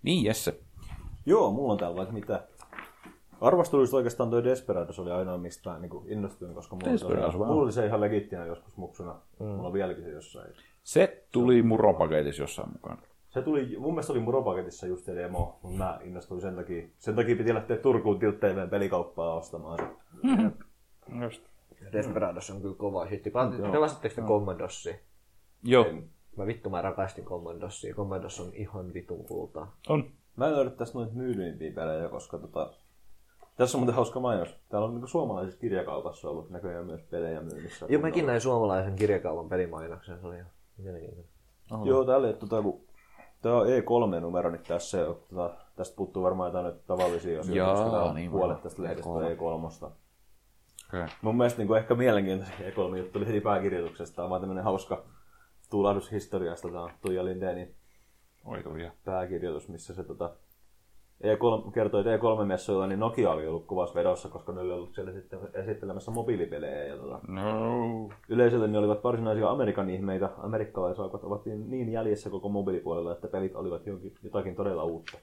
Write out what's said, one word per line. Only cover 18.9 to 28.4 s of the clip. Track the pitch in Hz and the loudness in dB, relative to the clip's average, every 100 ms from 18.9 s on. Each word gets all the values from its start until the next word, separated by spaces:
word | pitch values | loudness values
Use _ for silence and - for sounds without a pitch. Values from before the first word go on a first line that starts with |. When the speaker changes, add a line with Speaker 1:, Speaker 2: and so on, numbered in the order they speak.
| 90 85 - 82 | 0 -2 -2 -2
Speaker 2:
ostamaan | 82 - 82 78 82 | -2 -6 -12 -8 -6
se. | - - - - | -8 -10 -20 -2
Speaker 1:
Mhm. | 247 254 202 - - _ _ - - 120 | 2 4 4 0 -16 _ _ -20 -14 -8
Just. | 120 110 - - _ - 101 | -8 -8 -20 -20 _ -20 -6
Speaker 3:
Desperados | 104 - 107 98 87 90 | -2 -2 0 0 -2 -10
on | 98 | -8
kyllä | 98 92 | -8 -4
kova | 104 95 87 | -2 -2 -4
hitti. | 101 104 | -4 -2
Pel-, | 120 127 123 | 2 2 0
Speaker 2:
Joo. | 101 | 0
Speaker 3:
pelasitteko | 151 156 151 - - | 2 2 0 -6 -4
te | |
Speaker 1:
Joo. | 110 | 2
Speaker 3:
Commandossia? | 104 101 87 90 - 85 82 - _ _ - _ _ | 2 2 -4 -6 -8 -10 -10 -14 _ _ -20 _ _
Speaker 1:
Joo. | 120 127 107 | 6 8 8
Speaker 2:
En. | 80 - - - - | 2 -12 -20 -18 -6
Speaker 3:
Mä | 98 | -6
vittu, | 113 101 | -4 -4
mä | 90 | -2
rakastin | 95 92 95 - - | -2 -2 -4 -4 -10
Commandossia. | 90 85 85 90 - 104 - | -8 -8 -10 -10 -10 -10 -6
Commandos | 101 95 92 | -4 -4 -6
on | - | -10